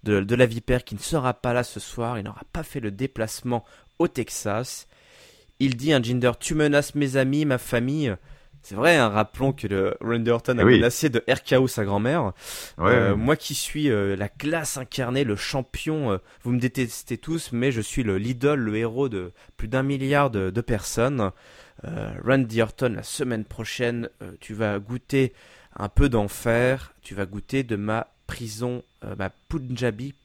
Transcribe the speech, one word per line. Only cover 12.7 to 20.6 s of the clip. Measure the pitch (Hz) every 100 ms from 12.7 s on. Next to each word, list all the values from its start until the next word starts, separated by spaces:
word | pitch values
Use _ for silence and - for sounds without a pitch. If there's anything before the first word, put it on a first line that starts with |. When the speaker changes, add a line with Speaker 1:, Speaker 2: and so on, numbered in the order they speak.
| -
Speaker 2:
Ouais, | 92
Speaker 1:
Euh, | 123 113
Speaker 2:
ouais. | 104
Speaker 1:
moi | 120 160
qui | -
suis, | 139 - 151 147
euh, | 107 98 98
la | 101
classe | - 147 165 143 135
incarnée, | 127 - 120 131
le | 131 101
champion, | - 139 123 - - 156 131
euh, | 92 - -
vous | 120
me | 123
détestez | 123 135 120 - - 117
tous, | - 160 -
mais | 120 131
je | 117
suis | 104 -
le, | 110 95
l'idole, | 113 123 139 147
le | 110 107
héros | 117 117 139
de | 101 90 - - -
plus | 107
d'un | 131
milliard | 135 139 135 143 127
de, | 107 95
de | 101